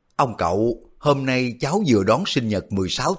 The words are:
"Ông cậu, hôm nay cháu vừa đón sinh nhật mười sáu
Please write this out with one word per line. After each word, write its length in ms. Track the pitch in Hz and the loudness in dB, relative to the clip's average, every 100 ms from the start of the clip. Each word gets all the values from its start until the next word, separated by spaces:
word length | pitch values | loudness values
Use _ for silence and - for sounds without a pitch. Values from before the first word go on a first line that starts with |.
| _ - | _ -2
"Ông 200 | 139 104 | -2 0
cậu, 420 | 85 95 117 117 - _ | -2 0 0 -2 -10 _
hôm 280 | 151 139 131 | 0 0 0
nay 300 | 127 127 113 | -2 -2 -4
cháu 220 | 139 190 180 | -2 0 2
vừa 180 | 107 | 4
đón 180 | 95 117 202 | 4 2 0
sinh 220 | 147 113 | -2 -2
nhật 240 | 101 - | -2 -2
mười 160 | 95 92 | -4 -2
sáu 260 | - 139 | -2 -2